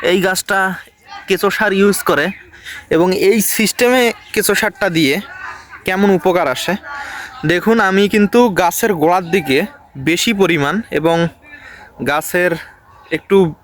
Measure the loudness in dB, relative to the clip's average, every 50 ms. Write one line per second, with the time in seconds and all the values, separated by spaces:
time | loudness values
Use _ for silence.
0 | 0 0 0 0 0 -2 -2 -4 -4 -2 -2 -2 0 -2 -4 -8 -14 -20 _ _
1 | _ -20 -20 -20 -4 -4 -4 -2 0 -2 -2 0 -2 0 2 4 4 2 2 0
2 | 0 0 0 0 0 -4 -6 -10 -18 -20 -20 -20 -18 -18 -18 -18 -4 -2 2 2
3 | 2 2 0 2 2 2 4 2 0 -2 0 0 -2 -2 0 0 2 2 4 2
4 | 2 0 -2 -4 -14 -6 -2 0 0 0 0 0 -2 -4 -4 -2 -4 0 0 2
5 | 2 2 0 -2 -4 -10 -16 -16 -16 -16 -16 -16 -20 -20 -20 -10 -6 -4 0 2
6 | 2 2 2 2 2 2 2 2 0 0 -2 -2 -2 -4 -4 -4 -6 -14 -14 -14
7 | -14 -14 -14 -14 -16 -16 -14 -6 -2 -2 -2 0 2 2 2 2 2 2 4 2
8 | 2 2 4 2 2 4 4 4 4 4 2 0 0 0 0 0 -2 -2 0 2
9 | 2 2 2 0 0 -2 -2 -2 0 0 0 0 0 -4 -8 -20 -20 _ _ -6
10 | -2 -2 -2 0 0 -2 0 0 2 2 2 0 0 0 -2 -4 -6 -4 -6 -2
11 | 0 0 2 2 0 -2 -4 _ _ -20 -20 -20 -20 -20 -20 -20 -20 -20 -14 -8
12 | -4 -2 -2 -2 -4 -2 -2 0 0 0 -2 -4 -8 -18 -20 _ _ _ -20 -20
13 | -10 -8 -8 -8 -2 2 4 4 4 2 -2 _